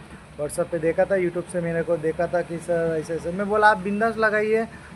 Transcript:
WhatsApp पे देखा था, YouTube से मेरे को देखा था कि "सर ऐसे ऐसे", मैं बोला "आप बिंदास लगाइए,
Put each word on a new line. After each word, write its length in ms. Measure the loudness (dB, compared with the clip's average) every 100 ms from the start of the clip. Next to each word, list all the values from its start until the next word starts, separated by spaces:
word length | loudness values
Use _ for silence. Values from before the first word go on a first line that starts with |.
| -16 -18 -14 -8
WhatsApp 280 | -6 -4 -2
पे 80 | 0
देखा 260 | 0 2 2
था, 100 | 2
YouTube 340 | 0 -2 -6
से 120 | -4
मेरे 220 | -2 -2
को 140 | 0 0
देखा 300 | 0 0 0
था 140 | 0
कि 160 | -2 -6
"सर 400 | -2 0 0 -2
ऐसे 140 | -2
ऐसे", 180 | -4 -4
मैं 180 | -4 0
बोला 180 | 6 6
"आप 100 | 6
बिंदास 400 | 0 0 0 2
लगाइए, 500 | 2 2 2 2 0 -8 -12